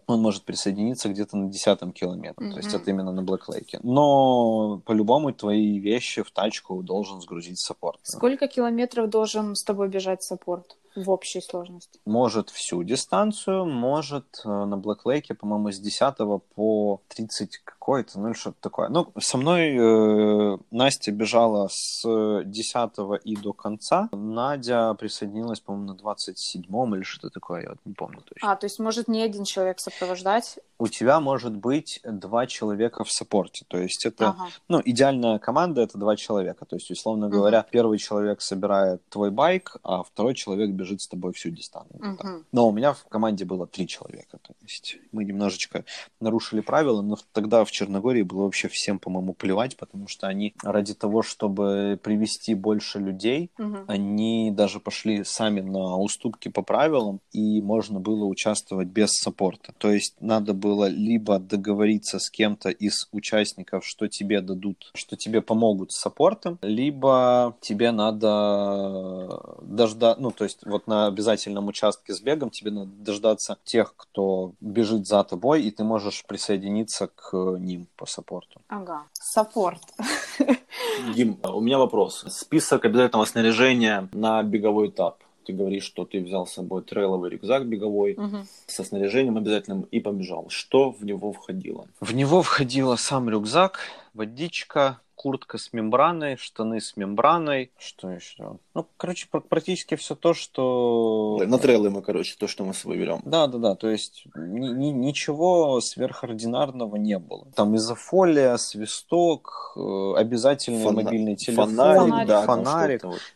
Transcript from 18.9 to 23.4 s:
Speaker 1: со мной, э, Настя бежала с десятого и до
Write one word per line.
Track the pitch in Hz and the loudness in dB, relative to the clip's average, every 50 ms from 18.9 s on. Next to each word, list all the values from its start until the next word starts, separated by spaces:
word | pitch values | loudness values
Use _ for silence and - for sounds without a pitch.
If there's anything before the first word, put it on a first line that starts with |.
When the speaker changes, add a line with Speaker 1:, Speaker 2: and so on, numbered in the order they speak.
| 123 165 - - - 104 | 0 0 -2 -2 -6 -8
Speaker 1:
со | - - - | -4 -2 -2
мной, | 127 131 156 180 175 165 156 139 | 0 2 2 4 4 2 2 4
э, | 123 117 113 113 110 107 107 107 107 107 107 107 104 104 104 98 - - - | 6 6 8 8 8 6 6 6 4 4 4 4 4 4 2 0 -2 -6 -6
Настя | 113 117 127 139 - - - 110 | 0 2 2 2 2 0 -4 -4
бежала | 104 104 110 104 117 117 117 113 107 104 98 92 | -2 -2 0 4 4 6 6 6 4 2 0 -2
с | - - - - - - - 117 113 110 107 107 107 101 - | -4 -6 -8 -8 -8 -4 -2 0 0 0 2 0 0 -2 -4
десятого | 98 101 110 113 - - 127 117 107 - - 104 98 101 | -4 -6 -8 -6 -4 -2 -2 -2 -2 -4 -6 -6 -4 -4
и | 98 - 107 107 | -6 -4 -6 -8
до | 104 | -6